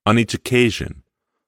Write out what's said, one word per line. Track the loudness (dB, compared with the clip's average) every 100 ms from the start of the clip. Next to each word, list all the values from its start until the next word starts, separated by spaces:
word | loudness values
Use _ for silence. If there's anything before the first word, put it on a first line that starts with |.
| 0
On | 2
each | 0
occasion, | -4 -2 2 2 0 -8 -12 -20 _ _ _